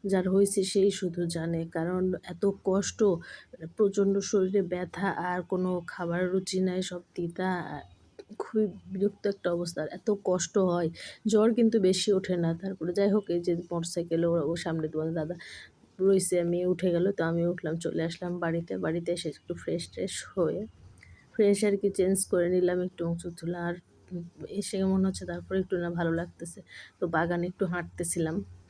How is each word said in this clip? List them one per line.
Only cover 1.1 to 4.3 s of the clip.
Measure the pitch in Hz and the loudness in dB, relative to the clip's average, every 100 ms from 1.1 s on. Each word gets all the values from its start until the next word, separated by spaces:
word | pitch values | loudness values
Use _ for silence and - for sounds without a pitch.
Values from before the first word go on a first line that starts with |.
| 170 175 | -2 -4
জানে। | 165 165 165 165 | -2 -2 -2 -2
কারণ | 165 165 185 185 180 | -2 -2 0 0 -2
এত | - 170 202 196 | -8 0 0 0
কষ্ট, | 190 190 202 - 208 170 170 - - - 165 - | 0 0 0 2 2 2 -4 -20 -20 -16 -16 2
প্রচণ্ড | 202 196 196 196 | 2 4 2 2
শরীরে | 196 | 2